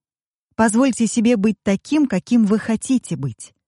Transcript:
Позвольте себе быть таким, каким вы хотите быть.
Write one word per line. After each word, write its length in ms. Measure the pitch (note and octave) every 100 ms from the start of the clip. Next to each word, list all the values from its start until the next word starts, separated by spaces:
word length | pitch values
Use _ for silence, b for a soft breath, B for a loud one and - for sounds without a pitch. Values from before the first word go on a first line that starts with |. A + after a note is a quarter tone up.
| _ _ _ _ _
Позвольте 520 | - A3+ G#3+ C4+ A3 A3+
себе 300 | - A3+ A#3+
быть 200 | A3 G3+
таким, 440 | - G3 - D4+ C#4
каким 380 | F#3 - A#3+
вы 140 | G#3 A3
хотите 580 | - A3 - B3+ - D3+
быть. 380 | C3+ - - _